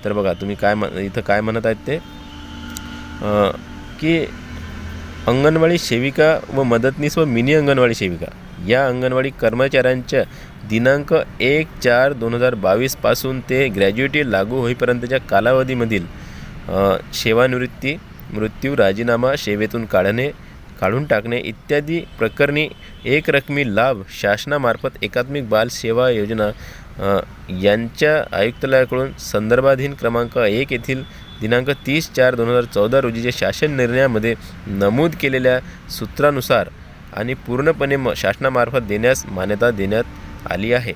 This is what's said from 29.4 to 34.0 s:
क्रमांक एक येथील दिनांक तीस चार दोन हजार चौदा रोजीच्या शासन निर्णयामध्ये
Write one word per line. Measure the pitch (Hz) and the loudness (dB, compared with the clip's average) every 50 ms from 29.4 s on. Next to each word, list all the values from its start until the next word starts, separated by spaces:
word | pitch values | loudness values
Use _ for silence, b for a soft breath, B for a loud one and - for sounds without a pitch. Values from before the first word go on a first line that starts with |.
| 104 110 120 123 131 135 139 127 131 143 143 | 2 2 2 4 6 4 2 2 0 -6 -6
क्रमांक | 139 - 117 117 117 120 117 - 135 | -4 -4 -2 0 0 -2 -2 0 0
एक | 117 104 101 117 139 139 135 | 2 2 2 0 0 -2 -4
येथील | 120 117 - 131 131 131 - B B B B - - | -6 -4 -4 -6 -6 -6 -12 B B B B -14 -8
दिनांक | - 107 117 123 127 135 | -2 0 0 2 2 0
तीस | 143 - - - 139 156 160 - - | -2 -4 -2 0 0 0 0 -2 2
चार | - 127 127 127 | 4 4 4 4
दोन | 120 117 117 | 2 0 2
हजार | 123 123 120 | 4 2 2
चौदा | 113 - - 101 113 123 139 | 2 2 2 2 4 4 2
रोजीच्या | 135 123 117 113 117 123 120 | 2 2 -2 -2 -2 -4 -2
शासन | - - 98 98 - - 151 | 0 -2 -2 0 0 0 0
निर्णयामध्ये | 147 135 123 117 120 127 | 2 2 0 2 2 2